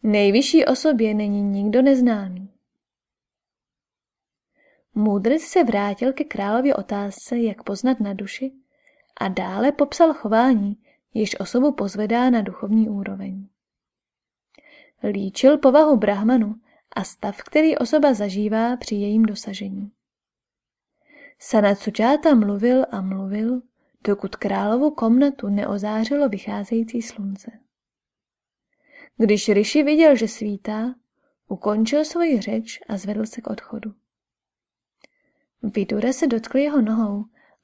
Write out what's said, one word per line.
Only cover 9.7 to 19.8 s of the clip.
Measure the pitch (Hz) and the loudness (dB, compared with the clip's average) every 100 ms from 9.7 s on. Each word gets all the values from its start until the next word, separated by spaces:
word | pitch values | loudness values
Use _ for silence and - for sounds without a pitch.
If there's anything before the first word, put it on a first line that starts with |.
popsal | 294 277 - 330 | 0 -2 2 2
chování, | 302 220 220 254 240 202 202 _ _ _ | 2 0 2 4 2 0 -6 _ _ _
jež | 226 214 - | -4 -4 -4
osobu | 190 240 285 | -4 0 0
pozvedá | - 202 196 214 233 254 | 0 -4 -4 -2 2 2
na | 240 | 2
duchovní | 190 185 202 220 220 | -2 -8 0 2 2
úroveň. | 202 196 196 196 190 196 _ _ _ _ _ _ _ _ _ _ _ _ _ _ _ | -2 -6 -8 -10 -12 -14 _ _ _ _ _ _ _ _ _ _ _ _ _ _ _
Líčil | 208 196 196 - 262 302 | -6 -6 -6 4 4 6
povahu | 277 262 311 262 | 6 6 6 4
brahmanu | 202 202 214 254 208 220 _ _ _ - | 2 0 2 2 0 -4 _ _ _ -8
a | |
stav, | 190 - - 202 | -8 -8 -8 -10
který | - 302 311 302 | -2 2 2 2
osoba | 240 302 294 | 0 2 4
zažívá | 226 208 190 208 220 226 247 | 2 -2 -2 -2 0 -2 -4
při | - | -6
jejím | 208 202 214 | -4 0 2
dosažení. | 220 208 - 196 202 196 | 2 0 -10 -10 -10 -10